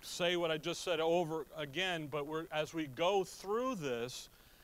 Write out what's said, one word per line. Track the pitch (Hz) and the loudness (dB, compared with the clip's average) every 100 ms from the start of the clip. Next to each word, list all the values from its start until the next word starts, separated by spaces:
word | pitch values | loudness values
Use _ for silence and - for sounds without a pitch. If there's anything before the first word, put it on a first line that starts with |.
say | - - 175 175 | -8 0 2 4
what | 170 | 2
I | 156 | 0
just | 165 165 | -2 -4
said | 190 160 | 0 2
over | 160 175 160 160 135 156 | 4 4 2 -2 -6 -8
again, | 147 147 190 170 147 | -6 -2 0 0 -2
but | 147 143 | -4 -2
we're, | 156 165 | -4 -2
as | 151 156 | -2 -2
we | 165 147 | -2 -4
go | 127 175 202 | 2 4 4
through | 180 - 190 220 262 214 | 2 -4 -2 0 0 0
this, | 139 120 123 - - - - - | 0 0 -2 -6 -12 -18 -20 -20